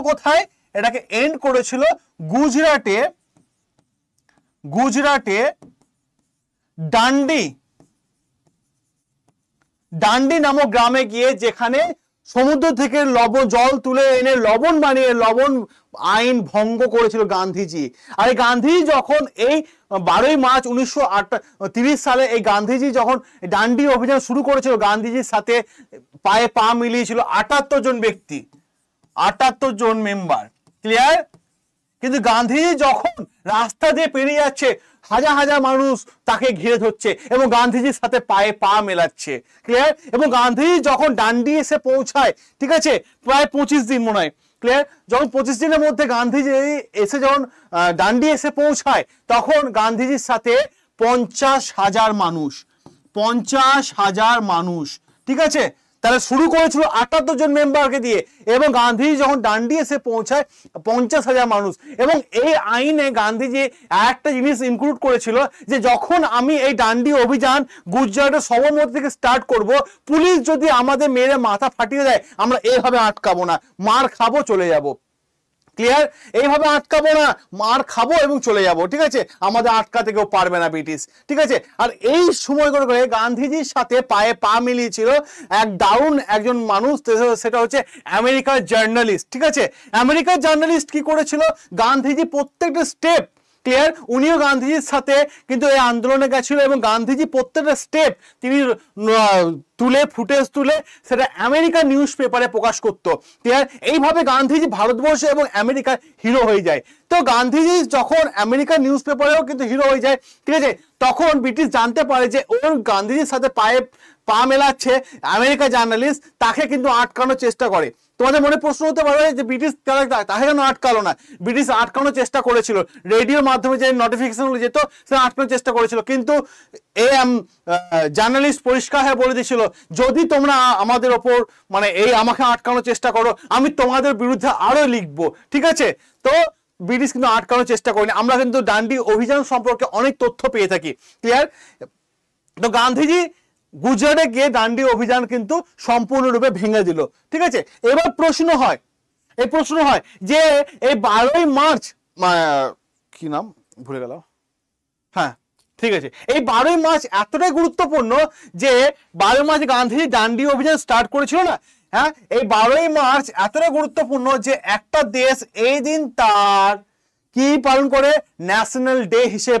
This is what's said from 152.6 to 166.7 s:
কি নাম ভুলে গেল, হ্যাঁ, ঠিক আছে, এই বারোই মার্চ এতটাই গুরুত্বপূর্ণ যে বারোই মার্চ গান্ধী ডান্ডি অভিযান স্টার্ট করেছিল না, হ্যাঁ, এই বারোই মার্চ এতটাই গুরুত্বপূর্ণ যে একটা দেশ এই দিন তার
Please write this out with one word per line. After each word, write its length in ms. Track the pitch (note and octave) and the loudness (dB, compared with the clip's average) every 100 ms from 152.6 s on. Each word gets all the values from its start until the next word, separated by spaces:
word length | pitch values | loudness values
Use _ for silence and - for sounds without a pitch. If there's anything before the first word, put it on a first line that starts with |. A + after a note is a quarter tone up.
| C3 - _ _ _ _ | -2 -6 _ _ _ _
কি 100 | D#3+ | -8
নাম 200 | D3 A3 - _ _ B2+ | -8 -8 -16 _ _ -14
ভুলে 140 | C3+ | -12
গেল, 100 | B2 D3 - _ _ _ _ _ _ _ _ - | -10 -14 -20 _ _ _ _ _ _ _ _ -6
হ্যাঁ, 180 | D3 A#2+ _ _ _ _ | -6 -6 _ _ _ _
ঠিক 120 | A#3 F#3+ | -4 -2
আছে, 120 | C3 - - | -6 -14 -4
এই 80 | C#4+ A#3+ | -2 0
বারোই 260 | A#3 C#4+ F4 D#4+ | 2 2 2 2
মার্চ 180 | D#4 - | 0 -2
এতটাই 400 | G3 G#3 D#4 F4+ | -4 -4 -2 0
গুরুত্বপূর্ণ 600 | D4 E4 - E4+ D4+ A3+ C4 D#4 - - F3 | 0 -2 0 -2 0 0 0 0 -4 -20 -4
যে 180 | C4+ B3 C#4 C#4+ _ E3+ | 2 4 2 0 _ -2
বারোই 300 | G3 B3+ D4 | 0 2 2
মার্চ 140 | D4+ C#4 | 0 0
গান্ধী 280 | B3 B3 B3 D#4+ A3+ | 0 0 -2 0 0
ডান্ডি 300 | A3 A#3 C#4+ | 0 0 0
অভিযান 320 | C4+ C#4+ D#4 | 0 0 -2
স্টার্ট 240 | - A#3+ A#3 C#4+ | 0 0 0 -2
করেছিল 240 | C#4 E4 F4+ | -2 0 0
না, 60 | - - _ _ | -2 -10 _ _
হ্যাঁ, 160 | G#3 D4 D4+ G3+ | -2 -2 -4 _
এই 140 | A3+ A3+ G#3+ | -2 0 2
বারোই 320 | A3+ C#4+ E4 D4+ | 4 4 2 0
মার্চ 280 | B3+ C#4 C#4 - G3+ | 2 0 -2 -4 -4
এতটাই 260 | D4+ E4 D4 | 0 0 0
গুরুত্বপূর্ণ 500 | D4+ - B3 C4+ B3+ C4+ | -4 -4 -4 -2 -2 -2
যে 160 | A#3+ C4+ F3+ G#3+ | -2 -4 -4 -6
একটা 220 | - D4+ | -2 -2
দেশ 340 | C4+ B3 C4 C4 - | -2 0 0 0 -6
এই 240 | G3 A#3+ C#4+ C4+ | -4 -2 -2 -2
দিন 120 | D#4 C#4+ - | -4 -4 0
তার 540 | A3+ G#3 G3+ G3+ G3 | 2 2 2 2 2